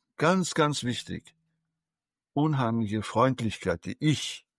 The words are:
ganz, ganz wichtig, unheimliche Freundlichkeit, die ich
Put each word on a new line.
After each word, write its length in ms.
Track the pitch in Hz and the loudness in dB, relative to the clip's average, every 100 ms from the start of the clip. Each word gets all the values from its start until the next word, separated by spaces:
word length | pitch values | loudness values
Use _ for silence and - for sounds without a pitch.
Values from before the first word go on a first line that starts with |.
| _ - | _ 0
ganz, 380 | 151 190 175 | 2 2 0
ganz 300 | - 147 139 | 2 0 0
wichtig, 500 | 120 117 - 90 - _ _ _ _ _ _ _ _ _ _ | -4 -6 -6 -10 -12 _ _ _ _ _ _ _ _ _ _
unheimliche 680 | 139 156 143 120 117 107 107 | 0 2 2 0 0 0 -2
Freundlichkeit, 840 | 98 110 131 131 110 - 92 87 | -2 2 2 2 -2 -2 -2 -2
die 120 | 90 - | -4 -2
ich 460 | 151 127 - - - | 0 2 -2 -10 -16